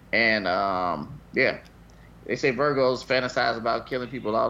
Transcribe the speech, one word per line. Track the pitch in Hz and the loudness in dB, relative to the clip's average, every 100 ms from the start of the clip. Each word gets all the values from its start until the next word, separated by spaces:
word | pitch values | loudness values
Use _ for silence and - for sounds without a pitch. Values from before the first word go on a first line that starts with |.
| - | -2
And, | 107 117 107 95 | 2 4 2 2
um, | 92 98 92 90 78 71 - - | 0 0 0 0 -2 -6 -12 -6
yeah, | - 127 - - - - - - - - | 0 0 0 -10 -20 -20 -20 -20 -20 -6
they | 120 | -2
say | 143 | 0
Virgos | 120 147 139 127 123 | 2 0 2 2 0
fantasize | - 127 127 131 123 117 | 0 -2 0 0 0 0
about | 113 113 - | -2 -2 -4
killing | 131 123 | -6 -6
people | 123 110 | -6 -2
all | 113 | 0